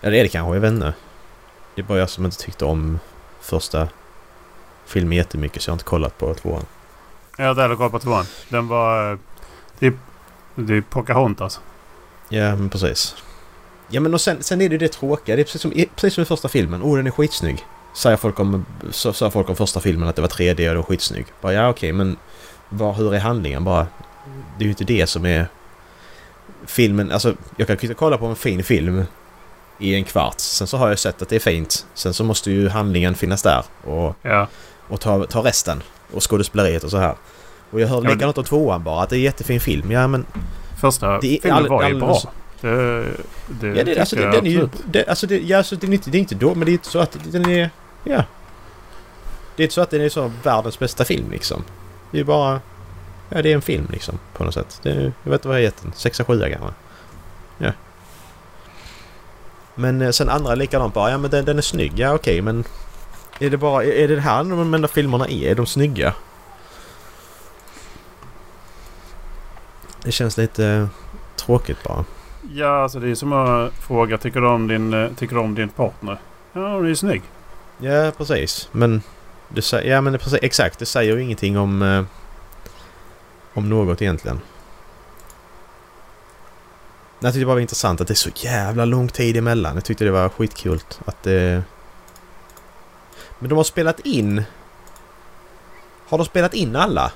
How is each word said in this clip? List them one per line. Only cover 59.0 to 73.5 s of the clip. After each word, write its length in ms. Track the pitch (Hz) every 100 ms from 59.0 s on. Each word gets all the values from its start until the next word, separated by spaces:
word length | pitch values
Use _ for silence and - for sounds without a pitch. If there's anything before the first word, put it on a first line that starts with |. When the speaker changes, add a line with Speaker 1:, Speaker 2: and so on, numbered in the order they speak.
| - - - - - - - -
Speaker 1:
Men, 260 | 123 131
eh, 100 | 127
sen 180 | 117 139
andra 220 | 143 143
är 40 | 120
likadant 380 | 139 139 120
bara, 180 | 104 104
"Ja, 60 | 135
men 140 | 143
den, 140 | 143 139
den 120 | 147
är 40 |
snygg." 380 | - - 73 82
Ja, 140 | 131
okej, 280 | 156 - 85
men 220 | 104 113 117 - - - - - - -
är 100 | 139
det 80 | 139
bara, 260 | 147 135
är, 40 | 123
är 160 | 123 151
det 120 | 147
här 220 | 143 117
de 300 | 170 175 165
enda 140 | 160 151
filmerna 400 | - 143 123 131
är? 240 | 123 67
Är 40 | 101
de 100 | 120
snygga? 480 | 139 147 117 71 - - - - - - - - - - - - - - - - - - - - - - - - - - - - - - - - - - - - - - -
Det 80 | 120
känns 260 | - 117 110
lite 520 | 110 - 107 107 101 - - - - -
tråkigt 480 | - 123 - -
bara. 220 | - - - - - - -
Speaker 2:
Ja, 320 | 147 147 143
alltså 160 | 135 127
det 100 | 123
är 60 | 117
som 180 | 143
att 400 | 143 127